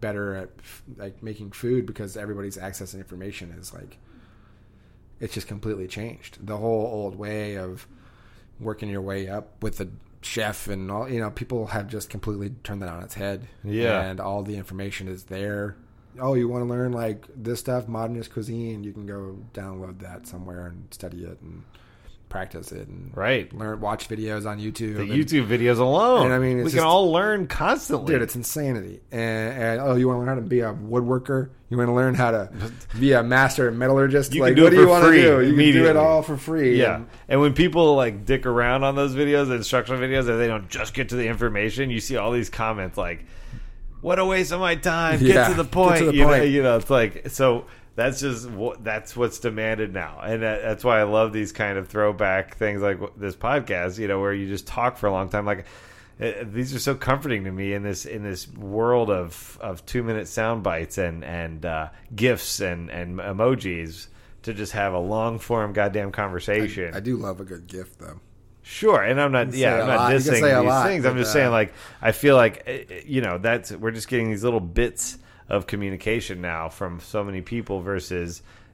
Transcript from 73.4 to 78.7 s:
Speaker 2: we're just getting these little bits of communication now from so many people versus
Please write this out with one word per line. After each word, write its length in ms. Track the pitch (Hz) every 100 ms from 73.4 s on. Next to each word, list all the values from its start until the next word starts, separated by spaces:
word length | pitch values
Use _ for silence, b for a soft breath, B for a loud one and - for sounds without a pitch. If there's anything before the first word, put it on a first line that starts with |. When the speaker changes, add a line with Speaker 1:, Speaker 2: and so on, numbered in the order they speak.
| 113 117 -
Speaker 2:
we're 200 | 90 113
just 180 | 113 -
getting 200 | 123 113
these 140 | 104
little 160 | 120 117
bits 580 | 85 92 120 - - - b b -
of 200 | 101 -
communication 760 | 104 98 95 113 117 95 90
now 260 | 87 82 82
from 300 | - 92 85
so 240 | - 104
many 160 | 101 92
people 400 | 90 117 - 95
versus 640 | 90 98 - 90 85 82 b b b